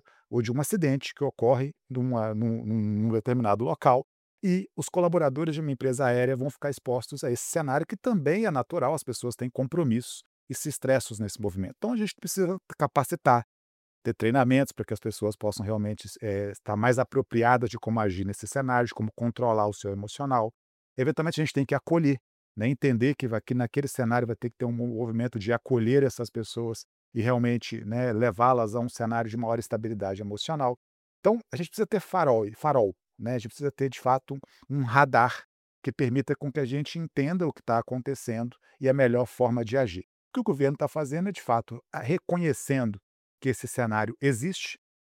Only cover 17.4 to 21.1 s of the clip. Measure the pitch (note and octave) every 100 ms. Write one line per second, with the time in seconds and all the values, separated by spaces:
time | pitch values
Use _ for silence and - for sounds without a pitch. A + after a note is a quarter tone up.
17.4 | A#2 B2 A#2+ A2+ A2 A2+ G#2 F#2 G2 G2
18.4 | G#2+ C#3 C3 B2 A#2+ - G#2+ - A#2+ A2+
19.4 | A#2+ A2 G#2 - G2+ G2 G#2 - C#3 B2
20.4 | A2 - _ _ _ - C3